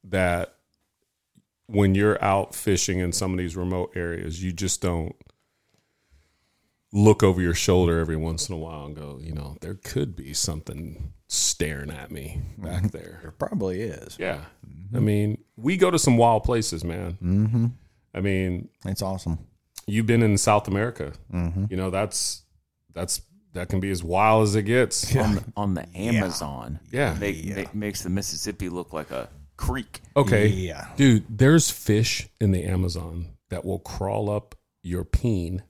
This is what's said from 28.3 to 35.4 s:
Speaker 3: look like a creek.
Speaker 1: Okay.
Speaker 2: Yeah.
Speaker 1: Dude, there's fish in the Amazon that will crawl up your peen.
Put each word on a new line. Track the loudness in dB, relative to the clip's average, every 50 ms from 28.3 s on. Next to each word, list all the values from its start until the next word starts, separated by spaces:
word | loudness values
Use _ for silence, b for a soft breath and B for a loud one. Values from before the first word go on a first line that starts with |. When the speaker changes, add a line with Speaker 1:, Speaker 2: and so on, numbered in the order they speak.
| -8 -6 -6 -8 -6 -6 -8
Speaker 3:
look | -6 -6 -8 -8 -8 -8
like | -10 -8 -6
a | -8 -8 -8 -10 -16 -20 -20 -20 _
creek. | -6 -4 -4 -4 -4 -6 _ -16 -20 -20 -2 _
Speaker 1:
Okay. | 2 4 6 6 6 6
Speaker 2:
Yeah. | 4 4 2 -2 -6 -6 -10 -12 -12 2
Speaker 1:
Dude, | 4 6 6 6 6 2 -2
there's | 2 4 6 8 8 8 6 4
fish | -4 -4 0 2 4 4 4 2 0 -4 -6 -10 _ _
in | 2 2
the | 2 2 0
Amazon | 0 0 0 0 0 -2 -6 -8 -8 -8 -10 -10 -10 -14 _ _ _
that | -10 -8 -4
will | -4 -6 -6
crawl | -6 -10 -8 -6 -4 -2 -2 -2 -2 -2
up | -2 -4 -4 _ -20 _ _ _ _ _
your | _ -6 -4 -4 -2
peen. | 0 0 2 2 2 0 0